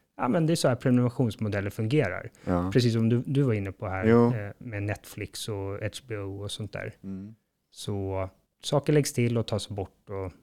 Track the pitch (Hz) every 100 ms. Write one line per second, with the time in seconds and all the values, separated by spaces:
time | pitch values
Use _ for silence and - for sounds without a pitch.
0 | _ - 262 190 160 165 143 120 135 123
1 | 123 - 120 - 110 101 101 - 110 151
2 | 104 90 - - - 87 90 113 120 113
3 | 113 120 143 139 139 107 98 - 101 95
4 | 110 117 120 120 101 - 120 104 101 101
5 | - - 101 - - 101 98 98 107 -
6 | - 107 98 98 101 - 107 98 101 -
7 | 95 95 101 113 _ _ _ - - 101
8 | 95 95 95 _ _ _ - 147 - 151
9 | 147 - 120 117 110 107 - 101 92 _
10 | - 98 95 -